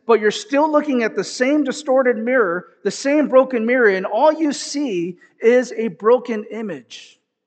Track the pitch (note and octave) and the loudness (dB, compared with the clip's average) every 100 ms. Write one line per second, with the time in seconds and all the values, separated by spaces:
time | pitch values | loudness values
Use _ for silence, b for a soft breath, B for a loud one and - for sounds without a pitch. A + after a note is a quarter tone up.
0 | - A3 G#3 G3+ - C#4 D#4 D4 D4 B3 | 0 2 2 -2 -2 0 2 2 0 0
1 | A3 - F3+ - B3+ D4+ C4 - - C4 | -2 -4 -6 -2 0 2 0 -4 0 2
2 | B3 A3 A3+ B3+ G3 F3 - _ G3+ - | 2 0 0 0 0 -2 -8 _ -8 -4
3 | C4+ D4 B3 C4 C4+ B3+ A3+ B3+ A3+ F#3+ | 0 0 2 2 2 0 0 2 2 2
4 | F#3+ G#3+ D4+ D#4 D#4 B3 - C#4+ C#4+ F3+ | -2 0 2 2 -2 -4 -8 -6 -4 -4
5 | F3 F3 b b A3+ B3 B3 - A3+ E3 | -6 -10 b b 2 4 2 -4 -6 -2
6 | G#3+ B3 - A3 G#3 G#3 A3 D3 A#2 - | 2 2 0 -8 -8 -10 -10 -12 -16 -20
7 | - _ _ _ | -20 _ _ _